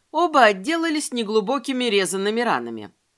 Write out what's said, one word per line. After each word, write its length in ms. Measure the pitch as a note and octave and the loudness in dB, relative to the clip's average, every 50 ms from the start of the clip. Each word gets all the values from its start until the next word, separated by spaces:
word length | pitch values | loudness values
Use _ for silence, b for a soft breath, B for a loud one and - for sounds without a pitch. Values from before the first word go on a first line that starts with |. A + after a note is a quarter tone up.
| _ _ | _ _
Оба 320 | - D#4 F4 E4 D4+ C#4 A#3+ | -2 0 0 2 6 6 6
отделались 720 | G#3+ G3+ F#3 F#3+ C4+ E4 E4 E4 E4 D4+ D4+ - - B3 | 6 4 2 -2 -4 -2 -2 -2 -2 -2 -2 -4 -4 -4
неглубокими 720 | A#3+ A3+ G3 G#3+ A3 G3 G3+ C#4 C#4 C4+ C#4 C4 B3 B3 | -6 -4 0 0 0 0 0 -2 -4 -4 -4 -4 -2 -2
резанными 560 | - G3 G3 F#3+ E3 F#3+ F#3+ G3 G#3 A3 A#3 | 0 2 2 0 0 -2 -2 -2 -2 -2 0
ранами. 500 | A#3+ A3+ D#3+ B2 A#2+ A#2 A2+ A2 G#2+ G2 _ _ _ _ _ | 0 0 0 -2 -2 -6 -10 -10 -12 -16 _ _ _ _ _